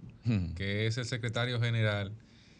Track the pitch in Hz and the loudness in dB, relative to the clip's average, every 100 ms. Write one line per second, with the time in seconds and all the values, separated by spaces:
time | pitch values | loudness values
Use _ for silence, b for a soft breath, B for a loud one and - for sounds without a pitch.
0 | - - - 101 85 82 98 101 110 113 | -12 -6 0 2 0 -2 -2 0 0 0
1 | 117 123 117 117 123 123 120 117 107 104 | -4 -4 -2 0 0 2 2 4 4 2
2 | 98 110 B B B B | -2 -6 B B B B